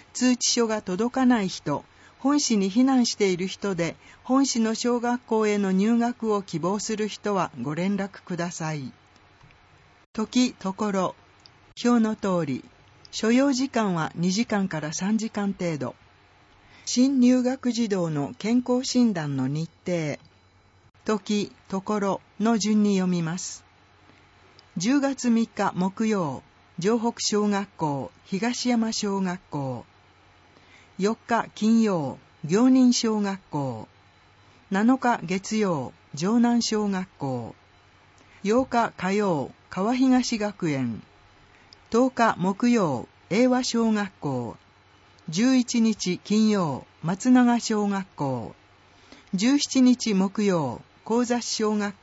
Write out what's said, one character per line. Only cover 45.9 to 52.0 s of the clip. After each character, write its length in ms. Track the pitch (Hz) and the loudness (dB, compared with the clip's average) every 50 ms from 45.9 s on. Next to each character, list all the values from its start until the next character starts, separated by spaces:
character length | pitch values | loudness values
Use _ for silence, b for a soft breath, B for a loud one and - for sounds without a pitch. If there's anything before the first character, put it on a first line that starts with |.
| 208 - - 180 180 - | 0 -2 -2 -4 -4 -4
金 280 | - - 202 214 220 214 | -2 0 2 2 4 4
曜、 360 | 208 202 175 151 131 - - _ _ - | 2 2 0 -2 -4 -6 -10 _ _ -8
松 280 | - 160 190 196 - 254 | -4 -4 -4 0 4 6
永 280 | 254 254 247 240 240 233 | 6 6 6 6 4 2
小 280 | - - 220 208 208 202 | 0 0 0 0 0 0
学 180 | 202 196 190 - - | -2 -4 -6 -8 -8
校。 400 | - 147 135 127 120 107 - - _ _ _ _ _ _ _ B B B B B B B B | -6 -4 -4 -4 -4 -6 -10 -14 _ _ _ _ _ _ _ B B B B B B B B
十 260 | - 180 202 247 277 285 | -4 0 2 2 2 2
七 220 | - - - 262 | 0 0 2 4
日 320 | 254 254 247 - - 226 | 6 6 4 4 2 0
木 320 | 208 185 190 196 - - 208 | 0 2 0 0 0 0 0
曜、 380 | 202 185 170 147 127 110 - - _ _ _ - | 2 2 0 0 -2 -6 -8 -14 _ _ _ -6
神 200 | - 220 240 247 | -2 0 0 0
指 180 | 226 247 240 | 0 -2 -4
小 320 | 226 - - - 220 214 214 | -2 -4 -4 -2 0 0 0
学 200 | 208 208 208 202 - | 0 -2 -4 -8 -10